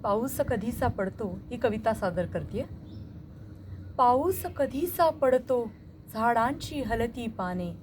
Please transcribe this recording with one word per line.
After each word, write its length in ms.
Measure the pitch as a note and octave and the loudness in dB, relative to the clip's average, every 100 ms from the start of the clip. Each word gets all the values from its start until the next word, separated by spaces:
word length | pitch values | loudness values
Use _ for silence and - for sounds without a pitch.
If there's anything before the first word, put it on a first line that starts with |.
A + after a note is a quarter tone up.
पाऊस 380 | G#3+ G#3 B3+ - | 2 0 0 0
कधीसा 460 | C#4 A#3+ G#3+ - B3+ | 0 0 -2 0 0
पडतो 520 | - F#3+ - G#3 F3+ - | 2 -2 -2 -6 -6 -8
ही 80 | A#3+ | 0
कविता 360 | B3 G#3+ A3+ | 0 2 0
सादर 320 | G#3+ G3 E3+ E3+ | 0 0 0 -2
करतेय. 380 | E3+ D3 G#3 C#4 - - - - - - - - - - - - - | -2 -4 -6 -6 -10 -12 -12 -12 -14 -16 -16 -16 -14 -14 -12 -10 4
पाऊस 480 | B3 B3+ E4 F#4+ F4 F4 | 6 6 4 0 -4 0
कधीसा 520 | C4 C4 F4 - E4 | 0 2 -2 4 4
पडतो, 640 | D#4 C4 B3+ B3+ B3 A3+ - - - - | 6 4 4 4 0 0 -8 -20 -20 -10
झाडांची 680 | A3 A#3 A#3 A#3 C#4+ - D4 | 2 4 6 4 0 -4 -4
हलती 480 | A#3 A3+ A#3 A#3+ A#3 | -2 0 0 -2 -6
पाने. 440 | - F#3 F3+ F3 E3+ | -4 -4 -2 -4 -6